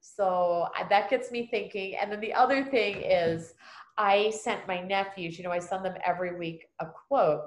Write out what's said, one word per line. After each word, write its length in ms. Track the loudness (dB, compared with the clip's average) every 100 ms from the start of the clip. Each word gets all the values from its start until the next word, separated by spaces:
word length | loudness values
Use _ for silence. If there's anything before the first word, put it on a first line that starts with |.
So 640 | -16 0 2 4 2 2 0 -4
I, 80 | 2
that 200 | 2 4
gets 220 | -2 -2
me 160 | -6 -4
thinking. 480 | -4 -4 -6 -6 -4
And 160 | -4
then 80 | -4
the 140 | -4
other 280 | 2 4 4 2
thing 320 | 2 2 -2
is 560 | 2 2 2 -2 -6 _ -20 -20 -12 0
I 340 | 4 4 4
sent 360 | 0 -4 -4 -4
my 140 | -6
nephews, 560 | -2 -2 -2 -6 -8 -8
you 80 | -4
know, 60 |
I 80 | -4
send 260 | -2 -4 -4
them 100 | -4 -2
every 300 | -2 -2 -4
week 300 | -8 -8 -16 _
a 60 | -12
quote. 560 | -12 _ 4 4 2